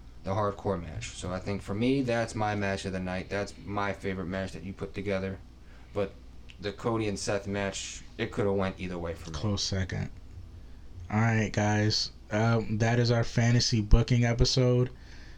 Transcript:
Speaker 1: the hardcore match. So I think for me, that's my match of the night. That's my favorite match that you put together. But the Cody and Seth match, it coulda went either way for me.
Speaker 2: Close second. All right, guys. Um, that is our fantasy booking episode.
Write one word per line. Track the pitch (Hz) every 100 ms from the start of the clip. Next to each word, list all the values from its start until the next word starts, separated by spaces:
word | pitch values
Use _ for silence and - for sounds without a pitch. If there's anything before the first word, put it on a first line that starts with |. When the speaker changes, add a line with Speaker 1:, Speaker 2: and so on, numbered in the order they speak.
| - -
Speaker 1:
the | 90
hardcore | 98 101 98 104 95
match. | 82 78 -
So | - 92
I | 90
think | 90 101
for | -
me, | 101 120 135
that's | 123 117 113
my | - 107 104
match | 98 98 98
of |
the | 92
night. | 92 92 -
That's | 98 101 -
my | 82 104 101
favorite | 95 98 92 87
match | 95 95
that | -
you | 90
put | 95 98
together. | - 98 95 95 95 - - - - -
But | - 98 - - - - -
the | 101
Cody | 98 120 110 107
and | 98
Seth | - 104 98
match, | 101 98 95 - - - -
it | 113
coulda | - 101
went | 98 95 95
either | 95 87
way | 85
for | 82 -
me. | 78
Speaker 2:
Close | 107 101
second. | - 95 92 101 - - - - - - - - - - -
All | 107
right, | 113 110 104
guys. | - 104 104 107 107 - - -
Um, | 107 113 117 101 107
that | 113 120
is | 120
our | 117
fantasy | 113 - 117 120 - 117
booking | 104 113 117 123
episode. | 120 120 127 - 123 123 123 - - - -